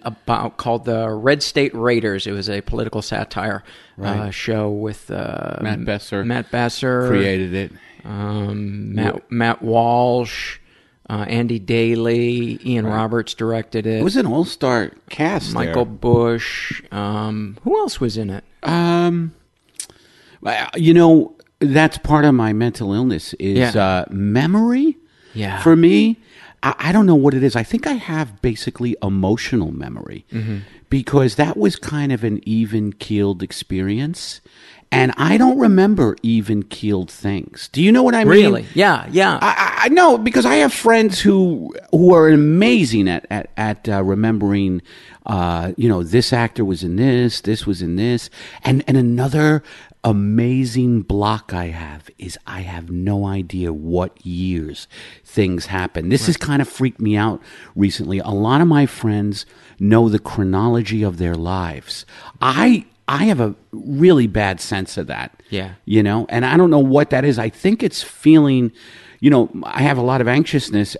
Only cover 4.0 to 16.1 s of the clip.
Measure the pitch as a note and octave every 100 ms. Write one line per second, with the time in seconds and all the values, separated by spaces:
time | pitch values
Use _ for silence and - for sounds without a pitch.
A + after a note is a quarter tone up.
4 | G2+ G#2 G#2 G2 - A2 G#2 G#2 G#2+ G2+
5 | - F#2+ - - G1+ G1+ G#2+ G#2 A2+ G2+
6 | - G2+ A#2 B2 - A#2+ A#2+ - C3 B2
7 | B2 G#2 G2 F#2+ F#2 F#2 F#2+ - - -
8 | G#2+ G#2 G#2 G#2 G2+ G#2 G#2 G#2 G#2 G#2
9 | A2 - - A#2+ A#2 A#2 A#2 A#2 A#2 A#2+
10 | B2 B2 A#2 - - - _ _ _ _
11 | - G#2+ G#2 A#2 A#2+ A#2 F#2+ A2+ A2+ A#2
12 | A#2 A#2 A#2+ A#2+ A#2 A2+ - A#2+ G#2+ G#2+
13 | A2 A#2 G#2+ - A2+ A2+ - A2+ G#2+ A2
14 | F3 A#3+ F#3+ C3+ F#3 - C3 A#2+ F#2 -
15 | - - D#3+ G3 - A#2 E2 B2 A2+ G#2+
16 | A#2+